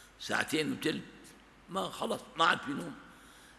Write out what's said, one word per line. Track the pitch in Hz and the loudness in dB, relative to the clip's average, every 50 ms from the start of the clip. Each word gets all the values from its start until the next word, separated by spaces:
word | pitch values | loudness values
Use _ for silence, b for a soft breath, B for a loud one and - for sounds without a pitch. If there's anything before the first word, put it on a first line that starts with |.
| b b b - | b b b -14
ساعتين | - - 107 110 107 - 135 156 151 139 127 | -4 -2 0 0 2 2 2 2 2 2 0
وتلت، | - 135 156 160 101 - - - - - - - - - - - - - - | 0 0 0 0 0 -4 -10 -16 -18 -20 -20 -20 -20 -20 -20 -20 -20 -16 -6
ما، | 175 190 185 156 | -4 -4 -2 -4
خلص، | - - - 226 214 127 - - - 156 | -4 -4 -2 -2 -2 -4 -4 -8 2 4
ما | 165 | 6
عاد | 165 - - | 6 6 4
في | - 143 | 0 -4
نوم. | 143 143 175 156 117 - - b b b b b b b b b b | -4 -4 -4 -6 -10 -12 -16 b b b b b b b b b b